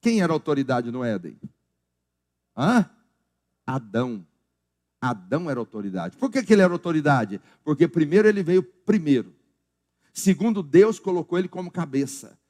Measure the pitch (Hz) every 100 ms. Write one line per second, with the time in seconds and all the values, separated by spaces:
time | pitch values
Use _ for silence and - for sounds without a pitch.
0 | 233 226 170 156 - 143 135 123 120 123
1 | 123 101 85 55 - _ _ _ _ _
2 | _ _ _ _ _ - 190 247 185 _
3 | _ _ _ _ _ _ - 131 113 110
4 | 127 110 85 _ _ _ _ _ _ _
5 | 131 107 92 143 175 127 110 110 101 92
6 | 87 - 262 262 208 214 180 175 175 156
7 | 147 135 107 98 _ _ - 147 165 170
8 | 151 185 214 208 170 185 180 _ - 208
9 | 151 131 - _ _ _ _ _ _ _
10 | _ - 196 160 220 208 147 160 214 220
11 | 196 180 156 175 185 180 180 175 160 135
12 | 143 - - _